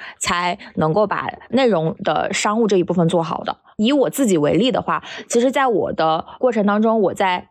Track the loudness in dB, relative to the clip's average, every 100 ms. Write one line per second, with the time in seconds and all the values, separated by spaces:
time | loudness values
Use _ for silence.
0 | -16 -10 -4 -2 -2 -4 -8 -4 0 2
1 | 0 -2 -6 -10 -4 0 2 2 0 -2
2 | -2 -2 -2 -2 -2 0 2 2 2 2
3 | 2 2 -2 -6 -8 -10 _ -2 0 2
4 | 2 0 0 2 2 2 2 0 -2 -4
5 | -6 -16 -4 0 2 2 0 0 -2 -2
6 | 0 0 -4 -2 -2 2 2 2 2 2
7 | 0 0 -2 -2 -6